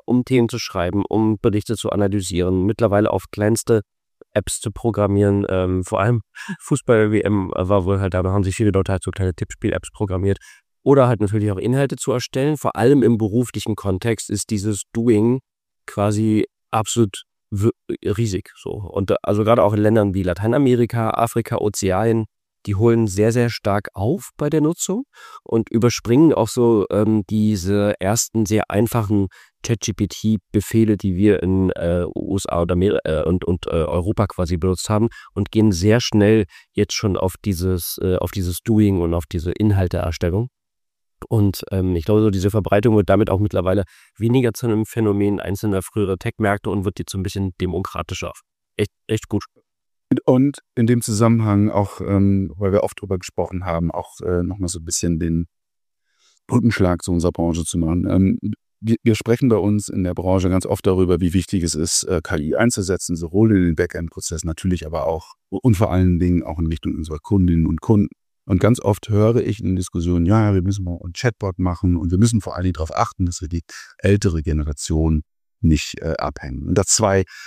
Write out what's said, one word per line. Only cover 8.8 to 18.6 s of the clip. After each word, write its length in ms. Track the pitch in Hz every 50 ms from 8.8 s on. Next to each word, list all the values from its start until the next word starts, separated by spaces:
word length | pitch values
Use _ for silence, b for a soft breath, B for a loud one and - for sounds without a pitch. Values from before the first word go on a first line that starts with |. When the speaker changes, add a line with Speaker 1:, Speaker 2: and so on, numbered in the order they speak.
| 92 - 98
Speaker 1:
halt 100 | 90 -
so 80 | 95
kleine 220 | - - 95 92 -
Tippspiel-Apps 580 | - 113 - - - - - 85 90 - -
programmiert 460 | _ - 110 95 92 92 95 98 98 - B B B B B _ _ _ -
oder 240 | 131 139 139 127
halt 120 | 123 120 98
natürlich 320 | 107 98 104 110 104 104
auch 60 | 98
Inhalte 400 | 92 - 113 127 139 143 127 135
zu 160 | 127 - 139 120
erstellen. 420 | 123 - - - 131 135 151 156
Vor 220 | - - - -
allem 260 | - 110 131 147 139 113
im 140 | 113 120
beruflichen 580 | 104 113 98 101 123 123 - - 110 - 110 104
Kontext 540 | - - 98 95 92 - 117 110 - - -
ist 200 | 104 101 - -
dieses 340 | 113 101 95 107 104 - - _ -
Doing 480 | 117 117 123 110 104 110 120 127 135 _ _ _ _ _ _ _ _ -
quasi 600 | - - 107 101 104 104 107 110 110 107 104 - - _ _ _ -
absolut 520 | - 110 104 - - 120 113 98 - - - _ _ _ _ -
w-, 220 | 104 98 104 117 - _ _ -
riesig, 600 | - - - 98 104 117 117 104 92 92 - - -
so. 160 | -